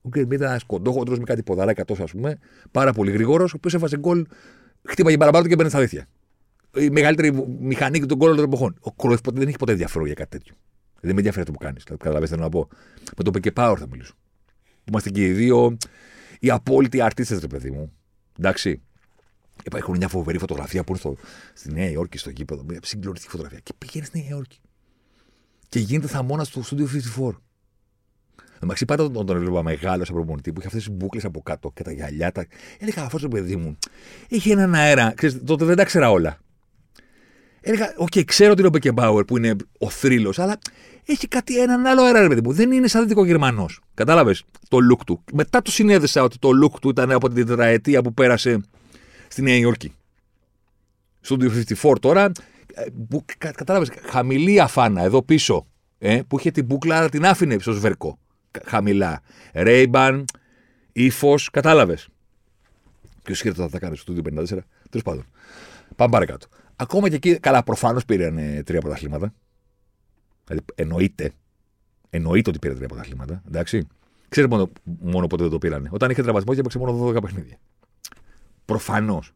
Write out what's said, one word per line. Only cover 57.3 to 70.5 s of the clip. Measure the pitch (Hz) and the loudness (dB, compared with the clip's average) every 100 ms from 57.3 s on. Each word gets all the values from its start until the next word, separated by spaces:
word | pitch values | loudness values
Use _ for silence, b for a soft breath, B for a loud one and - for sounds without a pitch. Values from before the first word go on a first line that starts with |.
| 185 165 107 | 4 2 0
στο | 117 | -2
σβέρκο. | 104 104 90 82 - _ _ _ | -2 -2 -2 -8 -12 _ _ _
Κα-, | - | -20
χαμηλά. | - 110 101 98 95 156 b b b | -6 -2 0 0 0 -4 b b b
Ray-Ban, | 80 98 123 131 131 131 135 135 - b b b b b | 0 4 6 6 4 2 0 -6 -14 b b b b b
ύφος, | 117 127 123 139 143 - | 0 0 4 2 2 0
κατάλαβες. | 143 156 160 98 80 - _ _ _ _ _ _ _ _ _ - _ | 0 6 6 6 0 -8 _ _ _ _ _ _ _ _ _ -20 _
Ποιος | - 92 | -10 -6
ξέρει | 113 | -6
τι | 87 | -4
θα, | 85 | -6
θα | 90 | -6
κάνει | 90 | -10
στο | 78 - | -10 -8
Studio | 87 | -8
πενήντα | 80 76 | -6 -6
τέσσερα. | 87 95 - b b | -6 -8 -10 b b
Τέλος | 120 | -8
πάντων. | 104 73 65 B B B B B B | -6 -10 -12 B B B B B B
Πάμε | - 117 | 0 2
παρακάτω. | 113 87 - - b b | 4 0 -4 -20 b b
Ακόμα | - 123 190 202 | -12 -2 0 0
και | |
εκεί, | 151 175 170 | 0 2 2
καλά, | 147 131 | 4 2
προφανώς | - 107 123 123 | 2 0 0 0
πήρανε | - 101 85 80 76 73 | 0 0 0 -2 -6 -8
τρία | 71 87 | -4 -4
πρωταθλήματα. | 76 71 73 76 104 _ _ _ _ _ _ _ _ _ _ _ | -4 -8 -8 -8 -8 _ _ _ _ _ _ _ _ _ _ _
Δηλαδή, | _ | _